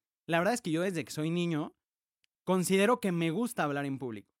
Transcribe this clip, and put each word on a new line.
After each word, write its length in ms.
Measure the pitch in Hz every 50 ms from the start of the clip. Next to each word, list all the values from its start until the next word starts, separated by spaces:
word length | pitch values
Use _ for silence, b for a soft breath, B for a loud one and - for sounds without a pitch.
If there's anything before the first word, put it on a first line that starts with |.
| _ _ _ _ _
la 120 | - 165 165
verdad 160 | 175 202 240
es 60 | 233
que 100 | - -
yo 120 | 156 165
desde 220 | 175 202 180 160 120
que 80 | -
soy 180 | - 151 151 165
niño 440 | 170 175 175 170 165 147 156 - - _ _ _ _ _ _ _ _ _ _ _ _ _ _
considero 560 | 175 185 185 175 170 190 190 202 226 247 240
que 120 | - 196
me 180 | 175 170 165 165
gusta 320 | 156 208 247 240 - - 165
hablar 220 | 147 139 143 139
en 120 | 139 135 127
público. 320 | 139 123 110 104 - _ _ _